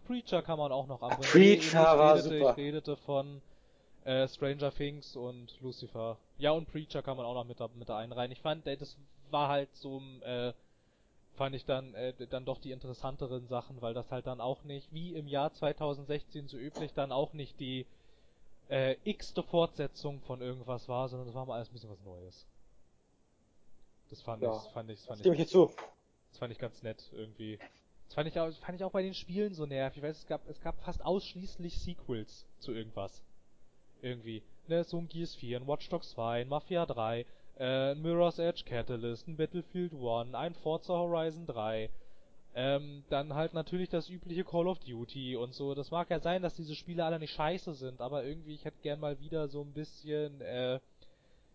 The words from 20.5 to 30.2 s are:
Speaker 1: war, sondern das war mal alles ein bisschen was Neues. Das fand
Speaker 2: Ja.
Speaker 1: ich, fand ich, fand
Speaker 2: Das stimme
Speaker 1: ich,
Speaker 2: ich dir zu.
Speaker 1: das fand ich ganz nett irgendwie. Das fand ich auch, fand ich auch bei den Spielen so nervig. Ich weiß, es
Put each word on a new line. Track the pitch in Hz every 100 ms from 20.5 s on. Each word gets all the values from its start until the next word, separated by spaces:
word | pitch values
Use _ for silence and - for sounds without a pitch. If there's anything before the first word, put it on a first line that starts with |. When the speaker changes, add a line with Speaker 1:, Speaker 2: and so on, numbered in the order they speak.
| 127 120 123 -
Speaker 1:
war, | 123 131
sondern | 127 123
das | 120
war | 131
mal | 117
alles | 113
ein |
bisschen | 117 110
was | 98
Neues. | 98 90 90 - - - - - - _ _ _ _ _ _ - - - - - -
Das | 110
fand | - 110
Speaker 2:
Ja. | 117 110
Speaker 1:
ich, | -
fand | 123 110
ich, | 107
fand | -
Speaker 2:
Das | 117
stimme | 185 151
Speaker 1:
ich, |
Speaker 2:
ich | 156
dir |
zu. | 185 156 - - - _ _ _
Speaker 1:
das | -
fand | 120
ich | 113
ganz | 117 -
nett | 113 110 -
irgendwie. | 123 110 110 107 104 - - _ - -
Das | -
fand | 156
ich | 170
auch, | 165
fand | 160 - 180
ich |
auch | 190
bei | 196
den | 190
Spielen | 180 - 180 208
so | 170 147
nervig. | 135 135 147
Ich |
weiß, | 147
es | 156